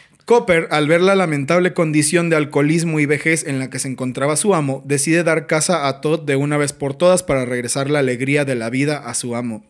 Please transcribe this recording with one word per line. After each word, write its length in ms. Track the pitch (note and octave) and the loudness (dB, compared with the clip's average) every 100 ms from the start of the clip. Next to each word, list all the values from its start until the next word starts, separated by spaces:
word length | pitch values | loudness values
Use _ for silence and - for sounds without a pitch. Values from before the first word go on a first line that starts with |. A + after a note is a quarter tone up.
| _ _ | _ _
Copper, 440 | - A#3+ A#3 E3 E3 | 2 2 4 0 2
al 160 | D#3 D3 | 0 2
ver 140 | E3+ | 4
la 120 | F#3 | 4
lamentable 600 | G3 F3 D3 C#3 F3 F3+ | 2 2 -2 2 2 2
condición 560 | F3+ D#3+ D3+ D3 E3+ E3+ | 0 0 2 2 0 2
de 60 | D#3+ | 0
alcoholismo 640 | D3 C#3+ D3 E3 E3 D#3 | 0 0 2 2 0 0
y 40 | D3 | 0
vejez 400 | D3 D#3+ D#3+ - | 0 0 -2 -2
en 120 | C3+ | -6
la 100 | C3 | -6
que 100 | C3 | -8
se 100 | C#3 | -8
encontraba 480 | B2 B2+ B2 C#3 D3+ | -6 -6 -2 -2 0
su 180 | G#3+ | 2
amo, 280 | F3+ C#3 C3+ C#3 | 2 0 -4 -2
decide 360 | C#3+ D#3+ E3 | -2 2 2
dar 220 | E3+ D#3 - | 2 0 0
caza 400 | D#3 D#3 E3+ C#3 | -2 0 0 0
a 140 | C3+ | -2
Todd 200 | D3+ D#3+ | -2 -2
de 140 | D3 C3+ | -2 -2
una 200 | C#3+ D3 | 0 0
vez 160 | C#3+ | -2
por 220 | - C#3 C3+ | -4 -6 2
todas 260 | F3+ F3+ | 4 4
para 220 | F3+ C3+ | 2 -2
regresar 460 | B2 B2 A#2+ C#3+ C#3 | -2 -4 -4 -4 0
la 80 | D3 | 0
alegría 480 | C3 B2 C3+ D3 C#3 | 0 0 0 0 0
de 80 | |
la 160 | B2 A2+ | -2 -2
vida 260 | C3 C#3+ D3 | -2 -2 -4
a 160 | A#2 | -6
su 240 | A#2 B2 A#2 | -8 -6 -6
amo. 300 | B2 A2 | -6 -8